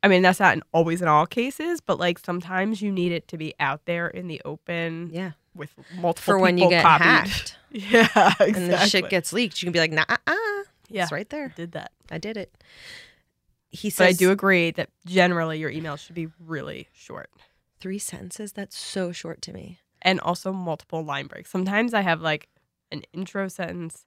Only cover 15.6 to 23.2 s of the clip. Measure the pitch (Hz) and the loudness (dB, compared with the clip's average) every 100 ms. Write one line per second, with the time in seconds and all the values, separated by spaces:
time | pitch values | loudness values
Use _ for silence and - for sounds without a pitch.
15.6 | 156 147 160 147 - 170 160 160 165 160 | -6 -6 -8 -10 -12 -10 -10 _ -12 -10
16.6 | 135 - - _ - - - _ _ _ | -10 -12 -16 _ -18 -16 -16 _ _ _
17.6 | _ _ 185 196 - 175 185 - 208 - | _ _ -10 -10 -10 -12 -16 -14 -14 -12
18.6 | 202 - - - 180 175 165 165 - - | -14 -12 -10 -6 -6 -6 -12 -14 -14 -14
19.6 | - 175 _ _ 180 185 - 180 190 190 | -18 -20 _ _ -2 0 -2 -4 -4 -6
20.6 | 180 156 - 160 151 139 139 - - 185 | -6 -8 -8 -10 -6 -8 -10 -16 -8 -4
21.6 | 185 202 240 226 190 165 160 151 _ _ | -2 0 0 0 0 0 0 -4 _ _
22.6 | _ _ _ 147 - 160 | _ _ _ -14 -12 -12